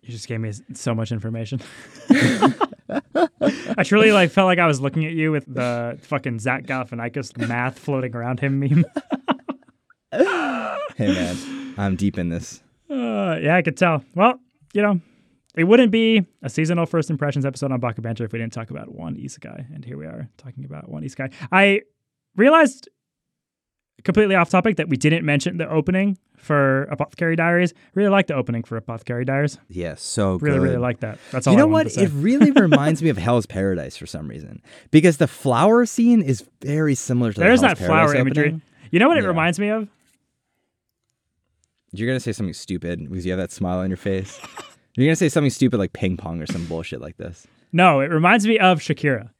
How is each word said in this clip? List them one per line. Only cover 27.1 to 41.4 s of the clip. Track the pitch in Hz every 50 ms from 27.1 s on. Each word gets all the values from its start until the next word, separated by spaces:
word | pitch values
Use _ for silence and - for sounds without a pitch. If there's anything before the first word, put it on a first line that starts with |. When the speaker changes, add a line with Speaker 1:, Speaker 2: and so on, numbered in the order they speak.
| - - 175 165 165
Speaker 1:
Diaries. | 165 165 170 175 175 180 175 - _ _ _ _
Really | 190 202 202
like | 196 196 190 -
the | 175
opening | 135 120 104 117 117 113
for | - 117 113
Apothecary | 107 - 117 113 - - 123 120 127
Diaries. | 127 135 139 147 147 - - _ _
Speaker 2:
Yeah, | 90 90 87 82 76
so | - - - - - 104 95 92
Speaker 1:
Really, | 90 147 151 - 87
really | 90 135 127
Speaker 2:
good. | 123
Speaker 1:
like | 120 123 120 -
that. | - 107 107 - - -
That's | - 131 127
Speaker 2:
You | 180 175
Speaker 1:
all | 220
I |
Speaker 2:
know | 285
Speaker 1:
wanted | 320 320 320 320 -
Speaker 2:
what? | -
Speaker 1:
to | -
say. | 196
Speaker 2:
It | 180 147
really | 139 143 202 247 277 - 294
Speaker 1:
<laughs> | 269
Speaker 2:
reminds | 285 208 175 - - 143 151 160 147 160
me | 160
of | 135 101
Hell's | 82 110 120 120 107
Paradise | - - 95 95 98 95 85 73 64 - -
for | 85
some | 82 - 78 78 73
reason, | 57 76 76 - - - _ _ - - - _
because | - 151 151 180 160 -
the | 165 139
flower | - - - 139 120 117 147 208 226 233 247
scene | 220 - - 233 233 240 226 185
is | 139 131 113 - _ _ _ -
very | 131 143 151 156 151 139
similar | 127 - - 127 123 123 113 104
to | 104
Speaker 1:
There's | 131 190 240 262
Speaker 2:
the | 277
Hell's | 240 180 -
Speaker 1:
that | -
flower | 90 160 160 165
Speaker 2:
Paradise | 151 143 135 127
Speaker 1:
imagery. | 135 139 151 147
Speaker 2:
opening. | 147 165 160 - _ _ _ - 110
Speaker 1:
You | - 175
know | 220 277
what | 339 311
it | 220
Speaker 2:
Yeah. | 190
Speaker 1:
reminds | 175 165 160 170 175 -
me | 202 208
of? | 214 220 214 202 _ _ _ _ _ _ _ _ _ _ _ _ _ _ _ _ _ _ _ _ _ _ _ _ _ _ _ _ _ _